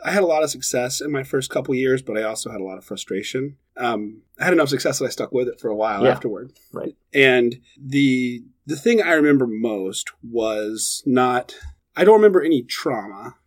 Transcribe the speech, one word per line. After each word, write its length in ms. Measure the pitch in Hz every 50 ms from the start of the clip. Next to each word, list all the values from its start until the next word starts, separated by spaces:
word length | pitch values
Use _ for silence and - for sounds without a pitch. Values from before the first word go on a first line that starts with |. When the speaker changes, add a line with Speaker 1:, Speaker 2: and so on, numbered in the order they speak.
| -
Speaker 1:
I 60 | -
had 120 | 180 202
a 40 | 190
lot 160 | 170 156 151
of 80 | 156 147
success 500 | 143 127 - - - 127 123 127 135 -
in 100 | 143 147
my 120 | 147 135
first 260 | 135 - - 139 127 -
couple 260 | - 151 127 - 135
years, 280 | 127 131 131 131 131
but 160 | 131 - 110 110
I 40 | 110
also 260 | 107 110 - - 117
had 100 | 113 101
a 40 | 95
lot 120 | 95 92
of 80 | 92 -
frustration. 720 | - 104 98 - - 98 95 101 - - 131 135 143 143 _ _ _ _ -
Um, 420 | - - - 107 107 104 107 - _ _ _ -
I 60 | -
had 80 | 180
enough 160 | 185 165 151 135
success 300 | 139 127 - 160 131 -
that 80 | 139
I 20 | 120
stuck 240 | - - 120 -
with 160 | - 127 127 120
it 100 | - _
for 100 | - 117
a 40 | 104
while 300 | 107 107 110 104 98 117
Speaker 2:
Yeah. 60 | 131
Speaker 1:
afterward. 420 | 135 - - 123 104 92 120 131 _ _ _ _
Speaker 2:
Right. 240 | - - - - - _ _ _ -
Speaker 1:
And 480 | 143 135 131 127 127 120 120 120 - _ _ _ _
the, 640 | 139 135 135 139 143 135 127 127 127 123 120 120 120 - _ _ _
the 100 | 143 151
thing 240 | 143 - 233 240 220
I 140 | 196 175 170
remember 320 | 156 147 147 143 135 127
most 640 | 120 107 110 113 117 107 101 95 95 98 - - - - _
was 800 | - 117 113 117 110 110 110 107 107 104 110 110 - - - - -
not, 480 | 143 127 127 127 123 123 123 - - - - - - - _ _ _ _
I 80 | - 175
don't 120 | 202 220
remember 260 | 214 214 208 190 180
any 200 | 143 160 165 131
trauma 760 | 120 - - - - 160 131 110 98 104 95 98 107 123 - _ _